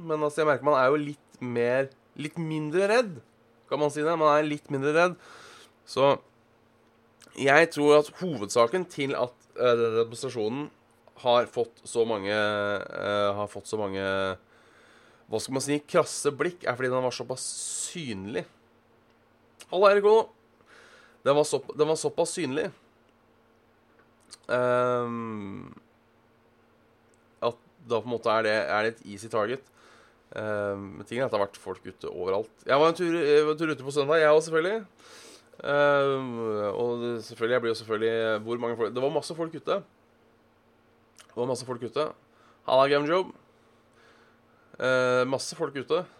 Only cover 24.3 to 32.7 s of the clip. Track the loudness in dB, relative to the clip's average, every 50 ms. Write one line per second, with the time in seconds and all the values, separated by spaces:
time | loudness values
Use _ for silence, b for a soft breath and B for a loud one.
24.3 | -20 -14 _ -2 0 0 2 2 2 2 2 2 0 0 -2 -4 -6 -6 -8 -8
25.3 | -8 -8 -10 -10 -10 -12 -14 -16 -20 -20 _ _ _ _ _ _ _ _ _ _
26.3 | _ _ _ _ _ _ _ _ _ _ _ _ _ _ _ _ _ _ _ _
27.3 | _ -6 -6 -6 -6 -8 _ _ _ _ -6 -4 -2 -2 -2 -4 -6 -4 0 0
28.3 | 2 2 2 2 0 0 0 0 0 0 0 -2 -4 -6 -14 -16 -16 -14 -10 -4
29.3 | -2 -2 -2 -2 -4 -8 -10 _ b b b b b b b b b b b -14
30.3 | -10 -8 -6 -4 -4 -4 -4 -4 -4 -6 -8 -12 -14 -14 -12 -8 -4 -4 -4 -2
31.3 | 0 -2 -2 -2 -6 -14 -12 -12 -12 -12 -12 -18 -16 -12 -12 -10 -8 -6 -2 -2
32.3 | -2 -2 -2 -6 _ _ -2 2